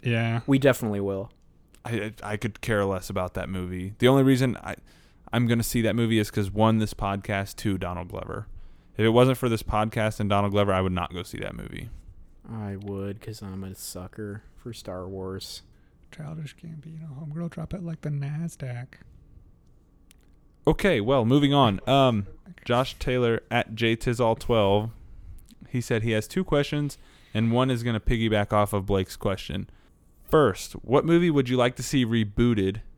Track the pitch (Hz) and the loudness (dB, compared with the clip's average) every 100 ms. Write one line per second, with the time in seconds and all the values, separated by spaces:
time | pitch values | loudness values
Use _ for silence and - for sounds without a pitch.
0 | 131 117 117 117 - 135 135 123 117 101 | 0 0 0 -2 2 4 4 4 0 -2
1 | 98 98 101 - _ _ _ _ - 113 | -2 -4 -8 -14 _ _ _ _ -6 -4
2 | 104 107 - 104 117 - - 110 98 95 | -4 -8 -8 -4 -6 -6 0 2 2 -2
3 | - 98 90 - 82 92 90 90 92 107 | -4 -4 -4 -4 -6 -6 -6 -6 -8 2
4 | 120 135 135 131 131 - - 98 - - | 6 6 6 4 2 -2 -10 -14 -16 -20
5 | _ _ - 117 120 117 117 123 110 101 | _ _ -4 0 2 2 0 0 0 2
6 | 117 113 104 - 98 98 110 110 107 - | 2 2 0 -2 -4 2 4 4 0 -4
7 | 101 98 - 101 98 - 110 95 90 87 | -4 -4 -4 -4 -4 -6 -4 -4 -4 -8
8 | 87 92 - - 107 - - - _ - | -10 -10 -10 -10 -10 -14 -18 -20 _ 0
9 | 110 113 127 127 123 113 - 110 107 117 | 4 6 6 4 0 -2 -2 -2 0 0
10 | 110 - 104 101 101 101 101 92 95 90 | -2 -2 0 2 2 2 2 2 2 0
11 | 85 87 90 - - - 50 - - - | -4 -8 -10 -10 -10 -10 -12 -12 -12 -14
12 | - - - - - 113 104 98 101 98 | -18 -20 -20 -20 -14 -10 -8 -8 -8 -8
13 | 98 101 - 107 104 95 95 95 - 92 | -8 -8 -12 -14 -12 -10 -10 -12 -14 -12
14 | 92 - 104 101 - - - 113 - 92 | -14 -12 -10 -10 -14 -18 -16 -14 -12 -10
15 | 90 95 92 95 - - - _ _ _ | -10 -8 -8 -8 -10 -16 -20 _ _ _
16 | - - 151 156 147 - 165 160 156 160 | -20 -16 -12 -10 -12 -14 -16 -16 -16 -14
17 | 160 131 156 151 170 - 156 185 170 160 | -14 -12 -10 -8 -8 -8 -10 -8 -8 -8
18 | 147 143 139 147 170 - 135 120 123 - | -6 -6 -4 -6 -6 -8 -10 -8 -12 -16
19 | - - - - - - _ - _ _ | -20 -20 -20 -20 -20 -20 _ -20 _ _
20 | _ - _ - _ _ - 151 202 147 | _ -20 _ -20 _ _ 0 2 4 2
21 | 104 135 113 139 143 143 127 98 - 139 | 4 4 6 4 6 6 4 4 2 4
22 | 131 113 98 - - - - 123 131 - | 6 4 -2 -10 -20 -20 0 0 0 -4
23 | - 127 120 117 - 117 - 110 117 113 | -2 0 2 0 0 -2 -2 0 0 0
24 | - 117 117 113 - 117 101 101 113 - | -2 0 2 2 2 2 4 4 0 -8
25 | - - - - - - - 127 117 117 | -18 -18 -18 -18 -20 -20 -8 -6 -2 -2
26 | 113 110 107 - 185 147 139 147 147 - | 2 0 0 -4 0 0 0 -2 -4 -8
27 | - - - 110 113 117 131 123 120 110 | -20 -20 -8 -2 0 2 2 0 -2 -2
28 | - 120 113 107 104 107 104 104 98 98 | 0 0 2 2 2 2 2 0 0 0
29 | 92 - 107 95 - 95 - - _ _ | 0 -4 -4 -4 -6 -8 -8 -14 _ _
30 | _ _ - 160 135 92 - - - 127 | _ _ 2 4 6 2 -8 -14 2 2
31 | 151 170 175 143 127 127 123 127 123 139 | 4 4 4 2 2 2 2 0 -2 0
32 | 120 117 107 101 120 110 95 98 - | 2 2 0 2 4 4 2 -2 -10